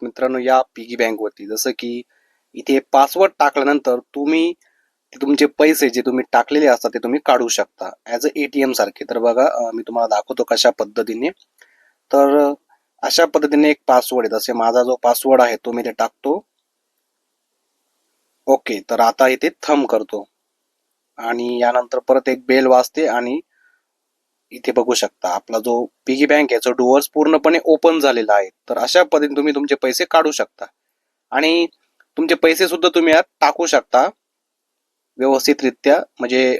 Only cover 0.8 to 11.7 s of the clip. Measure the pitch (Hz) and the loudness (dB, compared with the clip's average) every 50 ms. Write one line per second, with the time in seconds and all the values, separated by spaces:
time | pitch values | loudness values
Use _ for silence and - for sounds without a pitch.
0.8 | 113 117 120 117 117 113 110 101 107 104 - - 101 101 110 110 - 131 120 - | -16 -10 -4 -4 -2 -2 -2 -4 -8 -10 -10 -12 -14 -12 -10 -8 -6 -6 -6 -8
1.8 | 123 120 120 120 120 _ _ _ _ _ _ _ _ _ - - - - 135 135 | -8 -10 -10 -12 -14 _ _ _ _ _ _ _ _ _ -20 -10 -4 -2 -2 -2
2.8 | - _ - 135 139 139 - 175 196 190 - - 147 143 - 143 135 143 147 143 | -2 _ 2 2 2 2 2 2 0 0 2 0 0 0 0 0 0 0 0 0
3.8 | - 127 123 123 - _ - 139 143 151 160 165 165 175 175 _ _ _ _ _ | 0 -2 -2 -2 -4 _ -10 -6 -2 -2 0 0 0 -2 -4 _ _ _ _ _
4.8 | _ _ _ _ _ _ - 127 139 139 143 139 147 143 - - 151 156 160 - | _ _ _ _ _ _ -14 -6 -2 0 0 2 2 0 2 2 2 2 2 2
5.8 | 147 123 117 127 117 131 123 127 127 - - 120 117 - 147 151 151 135 120 113 | 0 0 0 -2 -2 -2 -2 -4 -2 0 0 0 0 0 0 2 4 4 2 2
6.8 | - 113 - 113 - 117 131 147 - - 131 123 120 117 - - 98 - _ - | 0 -4 -6 -6 -6 -4 -4 -2 0 2 2 2 0 -2 -2 -4 -4 -6 _ -14
7.8 | 92 95 - - - 120 120 120 139 151 - 151 143 127 - 139 135 131 123 - | -14 -14 -14 -16 -12 -8 -6 -4 -4 -4 -4 -4 -6 -4 -2 -2 -2 0 0 -2
8.8 | - - - - - - 117 117 117 120 117 123 135 156 - 123 120 117 113 117 | -2 -2 -4 -8 -10 -8 -4 -2 0 0 2 2 2 0 0 -2 -6 -6 -8 -8
9.8 | 113 110 113 120 117 110 107 104 - - 127 - 117 - 117 110 - 120 - - | -10 -6 -4 -2 -2 0 -2 -2 -4 -4 -4 -4 -4 -2 0 0 2 2 0 0
10.8 | 110 104 104 117 110 113 110 113 131 170 190 _ _ _ _ _ _ _ | -4 -6 -6 -6 -6 -6 -6 -6 -6 -6 -8 _ _ _ _ _ _ _